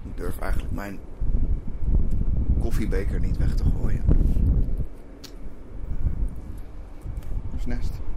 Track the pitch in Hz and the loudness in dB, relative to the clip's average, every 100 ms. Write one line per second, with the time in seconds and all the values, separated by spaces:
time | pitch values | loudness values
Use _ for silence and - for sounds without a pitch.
0 | - 87 87 90 95 92 - - 101 98 | -12 -6 -4 -4 0 0 0 -4 -4 -8
1 | - - - - - - - - - - | -10 -2 2 4 4 0 -2 -2 2 4
2 | - - - - - - - - 110 92 | 4 4 2 2 2 2 2 0 2 0
3 | 101 107 - - - - - - - - | 0 0 0 2 2 2 2 2 2 2
4 | - - - - - - - - - - | 4 4 6 4 4 4 2 0 -4 -8
5 | - - - - - - - - - - | -16 -18 -16 -12 -10 -10 -12 -10 -4 0
6 | - - - - - - - - - - | 0 2 -2 -2 -10 -10 -10 -12 -12 -12
7 | - - - - - - - 123 - - | -8 -8 -4 -4 -4 -2 -2 0 -2 -2
8 | - | -2